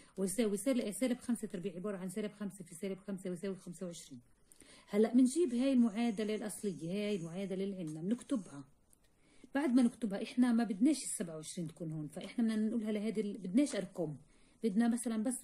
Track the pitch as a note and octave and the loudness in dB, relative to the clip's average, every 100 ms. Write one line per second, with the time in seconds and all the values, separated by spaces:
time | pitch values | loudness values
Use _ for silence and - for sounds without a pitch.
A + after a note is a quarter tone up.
0 | - - F#3+ B3 G#3+ G3 C#4 B3 G#3 F#3+ | -12 -2 -2 2 0 2 2 2 0 0
1 | B3+ B3 - A3+ G#3 F#3 F#3+ F#3 G#3 F#3+ | 0 0 -2 -4 -4 -6 -6 -6 -6 -4
2 | F#3 A3 G#3 - G3+ - - E3+ G3 F#3+ | -4 -4 -6 -6 -8 -8 -16 -8 -6 -6
3 | - F#3 F#3+ F3+ G3 F#3+ F#3 E3+ F3+ E3 | -6 -6 -4 -6 -6 -6 -10 -10 -8 -10
4 | - B2 - - _ - - - - G#3 | -14 -18 -18 -20 _ -20 -20 -20 -2 4
5 | A3 B3 B3+ D#4+ F4 A#3+ C4+ B3+ A#3 G#3 | 6 8 6 6 2 4 4 6 4 4
6 | A#3 G3 G#3 G#3+ G#3+ - G#3 D#3+ D#3+ G3+ | 0 0 -2 -2 -4 -4 -4 -4 -4 -2
7 | G#3 G3+ E3 F3 G3 F#3+ G3 F#3 D#3 D#3 | 0 -2 -4 -6 -4 -2 -4 -4 -6 -4
8 | F3+ A#3+ - C4 - C#3 C3+ _ _ _ | -2 -2 -2 -4 -4 -14 -16 _ _ _
9 | _ _ _ - - C4+ D4 B3 A#3 - | _ _ _ -20 -6 -2 2 4 4 2
10 | G#3 G3 A3 - B3 A#3 A3+ F#3 C#4 D4 | -4 -4 -2 2 4 4 2 4 4 4
11 | - - E3+ D#3 D#3 - D#3+ - E3 D#3 | -2 -6 -6 -8 -10 -6 -8 -6 -6 -6
12 | D3+ - - - A3 G#3+ A3 A#3 G#3+ G#3 | -6 -8 -8 0 2 2 0 0 0 -2
13 | A3 G#3+ G#3 G#3 F#3 G#3+ C#4+ G#3 F#3 - | 0 -2 -2 -4 0 2 4 0 -4 -4
14 | D#3 C#3 - - - _ A3+ F#3+ A#3+ A#3+ | -4 -6 -14 -20 -20 _ 0 2 2 2
15 | A#3+ A3 B3+ A#3+ | 0 -2 -2 -4